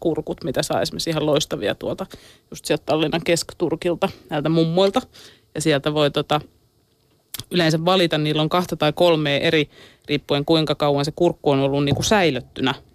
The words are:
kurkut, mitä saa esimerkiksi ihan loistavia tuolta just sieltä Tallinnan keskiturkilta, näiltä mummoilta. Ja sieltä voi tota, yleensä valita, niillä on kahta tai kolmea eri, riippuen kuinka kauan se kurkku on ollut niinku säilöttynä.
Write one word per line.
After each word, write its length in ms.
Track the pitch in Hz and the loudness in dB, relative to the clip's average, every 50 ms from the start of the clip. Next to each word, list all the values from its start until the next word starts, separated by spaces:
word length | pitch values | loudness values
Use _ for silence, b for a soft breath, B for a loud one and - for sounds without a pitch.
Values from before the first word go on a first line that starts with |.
kurkut, 440 | - 170 156 156 156 - 160 - - | -4 -2 -2 -2 -4 -8 -10 -8 -8
mitä 180 | 151 123 139 | -4 -4 -4
saa 200 | 147 - 156 98 | -2 -2 -2 -2
esimerkiksi 280 | - 160 - - - 165 | -2 -4 -6 -6 -6 -4
ihan 160 | 160 156 147 | -4 -2 0
loistavia 480 | 151 147 - - - - - 101 95 - | 0 0 0 0 -2 -4 -4 -4 -4 -4
tuolta 320 | - - 110 151 - 190 B B B B B B B B _ | -4 -6 -8 -6 -8 -10 B B B B B B B B _
just 140 | - - - | -20 -12 -4
sieltä 180 | - 156 147 - | -4 -4 -4 -2
Tallinnan 360 | - 143 156 165 151 151 170 - | -2 -2 0 0 -2 -2 -2 0
keskiturkilta, 840 | 175 170 165 - - - - 180 147 160 165 - 175 170 - - 196 B B B B | 0 0 0 -2 -6 -6 -4 -4 -2 -2 -2 -2 -4 -2 -2 -2 -4 B B B B
näiltä 180 | 160 147 143 156 | -6 -4 -2 0
mummoilta. 540 | 160 165 165 165 165 180 196 196 196 262 - B B B B B B B B _ - | 2 2 2 2 2 2 2 2 2 0 -4 B B B B B B B B _ -10
Ja 60 | - | -2
sieltä 340 | 151 160 147 139 - 156 151 | 0 0 0 2 0 0 0
voi 160 | 151 147 139 | 2 2 2
tota, 300 | - 151 143 - 151 151 - - _ _ _ _ _ _ _ _ _ _ _ _ _ _ _ _ - - - - | 0 -2 -2 -2 -2 -4 -4 -8 _ _ _ _ _ _ _ _ _ _ _ _ _ _ _ _ -16 -16 -10 -4
yleensä 340 | - 175 170 160 156 160 160 | -2 0 2 2 2 2 2
valita, 340 | 180 190 190 175 165 165 156 | 2 2 2 2 2 0 0
niillä 240 | 151 151 156 156 | 0 0 0 0
on 60 | 156 151 | 0 0
kahta 280 | - 180 175 170 170 | 0 -2 -2 -2 -4
tai 160 | 160 156 151 | -2 -2 0
kolmea 460 | 147 - 180 175 165 156 151 143 143 135 | 2 4 4 4 4 4 2 0 0 0
eri, 320 | - 165 160 156 143 B B B B B B B B - | 0 2 2 2 0 B B B B B B B B -4
riippuen 360 | 127 131 - - 147 143 143 | -4 -4 -2 -2 -2 0 2
kuinka 300 | - 165 160 156 147 147 | 2 2 2 2 0 -2
kauan 300 | - 151 147 143 139 139 | 0 0 2 2 0 0
se 80 | 151 - | -2 0
kurkku 340 | - 175 170 165 - - 147 | 2 2 2 2 0 0 2
on 100 | 139 135 | 2 2
ollut 240 | 139 139 135 139 143 | 2 2 0 0 0
niinku 180 | 143 139 - | 0 0 0
säilöttynä. 720 | - - 220 208 180 156 131 123 - - _ - 135 127 - - - _ | 2 2 2 4 4 2 0 -2 -6 -10 _ -2 -2 -2 -2 -4 -10 _